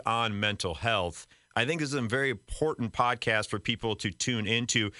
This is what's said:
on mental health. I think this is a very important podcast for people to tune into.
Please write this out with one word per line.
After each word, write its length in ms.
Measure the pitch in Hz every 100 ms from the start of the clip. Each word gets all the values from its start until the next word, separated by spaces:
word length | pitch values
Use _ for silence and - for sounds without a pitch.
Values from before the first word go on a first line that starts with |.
| -
on 340 | 113 113 101
mental 360 | 104 101 92 80
health. 500 | 117 110 87 85 - - _ -
I 100 | 123
think 160 | 165
this 80 | 151
is 60 | 143
a 60 |
very 280 | 117 127 135
important 640 | 110 - - 156 156 117
podcast 560 | - 120 123 - 110 107
for 80 | 104
people 380 | - 117 113 104
to 160 | 107
tune 340 | - - 120 104
into. 460 | 117 120 120 104